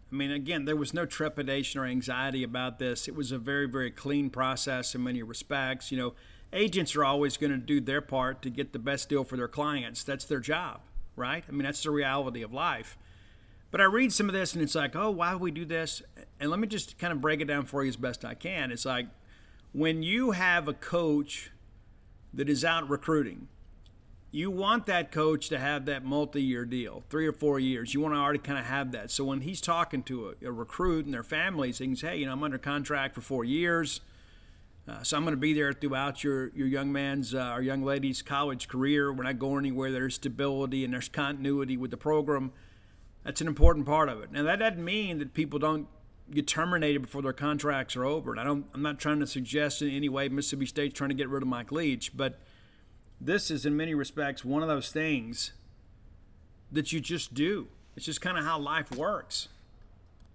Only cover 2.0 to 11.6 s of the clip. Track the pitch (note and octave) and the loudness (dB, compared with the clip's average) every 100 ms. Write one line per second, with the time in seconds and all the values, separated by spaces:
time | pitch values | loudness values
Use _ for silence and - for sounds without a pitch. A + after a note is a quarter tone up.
2 | B2 B2 C3+ C3 B2 B2+ B2+ A#2+ B2+ A#2+ | -2 -2 -2 -2 -2 -2 -4 -2 -2 -2
3 | - D#3+ C3 C3 A#2 C#3+ C#3 C3 B2 - | -2 -4 -4 -4 -2 0 0 -2 -4 -4
4 | C#3 C#3+ C#3+ C3 C3 B2+ - B2+ B2 B2 | -2 0 0 0 0 0 0 0 -2 -2
5 | B2 B2 A2+ A#2 - C#3 C3 C3 - B2+ | -2 -4 -6 -6 -4 -2 -2 -4 -4 -4
6 | B2 - - - - F#3+ G#3+ F3+ E3 D3+ | -4 -6 -14 -20 -6 0 2 2 2 4
7 | C#3 C#3+ C#3+ - D3 C3+ A#2 D3 A#2+ C#3 | 4 4 2 2 0 0 2 0 2 -2
8 | C#3+ C3+ B2+ C#3 C3 A#2+ C#3+ C3 A#2 C#3 | 0 0 0 -2 -6 -6 -6 -6 -2 -2
9 | - C#3+ C3 B2+ A#2+ C#3+ D3 C#3+ A#2+ A#2 | 0 0 0 -2 -4 -2 -2 -2 -4 -6
10 | - C#3 - C#3+ C3 D#3 E3+ G#2+ - - | -4 -4 -2 -2 0 -2 -2 -8 -10 -6
11 | - - B2 D#3+ D#3+ C#3+ | -6 -4 -4 -4 -4 -2